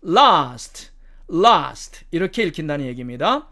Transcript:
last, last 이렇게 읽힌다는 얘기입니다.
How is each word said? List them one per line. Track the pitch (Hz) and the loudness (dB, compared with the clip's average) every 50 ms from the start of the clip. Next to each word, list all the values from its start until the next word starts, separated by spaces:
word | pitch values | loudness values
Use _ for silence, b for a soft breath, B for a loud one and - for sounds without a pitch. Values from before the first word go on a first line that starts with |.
| - | -6
last, | 190 165 240 277 262 226 160 143 127 123 120 - - - - - - - - - - - - - - | 0 4 4 6 6 6 4 2 -2 -8 -14 -18 -18 -20 -20 -20 -20 -20 -20 -20 -20 -20 -20 -18 -8
last | - 165 185 226 233 175 143 131 - - - - - - - - | -4 2 4 4 4 4 0 -4 -10 -14 -18 -20 -20 -20 -20 -8
이렇게 | - 165 185 190 - - 226 | -6 -4 -4 -4 -4 -4 -4
읽힌다는 | 180 151 - 160 151 147 143 143 | -4 -4 -6 -8 -6 -6 -6 -6
얘기입니다. | 131 123 123 127 123 120 123 139 185 247 294 302 - | -8 -10 -12 -12 -12 -10 -4 -2 -2 -2 -2 -4 -10